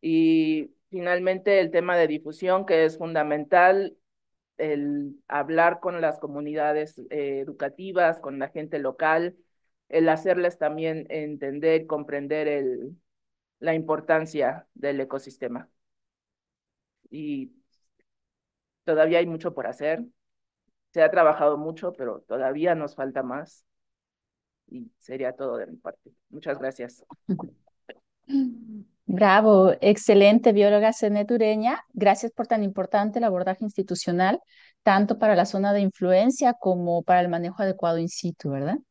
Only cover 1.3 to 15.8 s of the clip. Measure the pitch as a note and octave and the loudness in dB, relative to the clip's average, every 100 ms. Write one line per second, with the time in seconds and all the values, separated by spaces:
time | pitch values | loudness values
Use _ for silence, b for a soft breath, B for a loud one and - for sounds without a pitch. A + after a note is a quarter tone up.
1.3 | F#3+ F#3+ G3 E3+ E3+ F3+ F3 D#3+ D3+ D#3 | -2 2 2 2 0 0 2 2 0 -10
2.3 | D#3 F#3 F#3 G3 E3 D#3+ D#3+ E3 E3 D3+ | -8 -2 -2 2 2 2 0 -4 -2 -2
3.3 | D3+ D3 F3+ F3+ G3 G3 - _ _ _ | -4 2 4 6 4 0 -8 _ _ _
4.3 | _ _ _ D#3 D3 C#3+ C#3+ C#3+ C#3 _ | _ _ _ -4 -4 -4 -6 -8 -14 _
5.3 | C#3+ C#3+ E3 E3+ F3 F#3+ F3 D#3+ D3+ D3 | -8 -2 2 2 2 -8 -4 -4 -4 -10
6.3 | C#3+ D3 D3+ D3+ D3+ D3+ - A#2+ D3+ C#3+ | -10 -8 -4 -2 -2 -4 -12 -12 -8 -6
7.3 | C#3 C3+ C#3 C#3 - F#3+ F#3 E3+ E3 C#3+ | -6 -10 -8 -10 -8 -6 0 2 0 -8
8.3 | C#3 C3+ D#3+ D3+ D3+ C3+ C3 D#3+ D#3+ F3 | -8 -8 -8 -8 -6 -6 -2 0 0 -2
9.3 | F3 _ _ _ _ _ D#3+ E3 D#3+ F#3 | -8 _ _ _ _ _ 0 2 2 0
10.3 | F3+ F3 F3 D#3 D#3 D#3+ D#3+ - D#3 D3+ | 0 0 -2 -4 -4 -6 -6 -8 -8 -8
11.3 | C#3+ C#3 C#3+ D#3+ D#3+ D#3+ D3+ D3 C#3+ C#3+ | -8 -8 -2 2 2 0 -8 -6 -8 -6
12.3 | D3+ D3+ C#3+ C3+ B2 B2+ F3 _ _ _ | -4 -2 -2 -4 -6 -10 -16 _ _ _
13.3 | _ _ _ D#3+ D#3+ D#3+ D#3 D#3 D#3+ D#3+ | _ _ _ -4 -4 -2 -4 0 -2 0
14.3 | D#3 C3+ C3 _ - C#3+ C#3 C3+ C3+ C3+ | -2 -2 -4 _ -8 -6 -4 -6 -8 -12
15.3 | - B2 A#2+ - _ | -12 -10 -10 -14 _